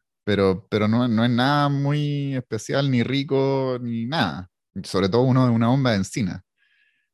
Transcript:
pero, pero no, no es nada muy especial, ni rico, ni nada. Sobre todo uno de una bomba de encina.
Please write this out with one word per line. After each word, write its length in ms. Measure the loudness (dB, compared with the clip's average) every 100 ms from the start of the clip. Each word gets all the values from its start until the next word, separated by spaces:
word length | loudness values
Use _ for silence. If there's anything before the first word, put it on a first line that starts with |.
| _ _ -2
pero, 420 | 2 2 0 -2
pero 180 | 0 2
no, 200 | 2 2
no 180 | 2 2
es 60 |
nada 380 | 2 2 2 0
muy 640 | 0 -2 -2 -2 -4 -4 -6
especial, 560 | -6 -8 -4 -2 2
ni 120 | 2
rico, 760 | 0 -2 0 0 0 0 -2 -4
ni 240 | -6 -6 -4
nada. 420 | -2 -2 -4 -12 _ _ -14
Sobre 260 | -4 -2 2
todo 140 | 2
uno 220 | 4 4 4
de 60 |
una 180 | 2 2
bomba 220 | 2 2
de 60 | 0
encina. 460 | -2 -4 -6 -6 -14 _ _ _ _ _ _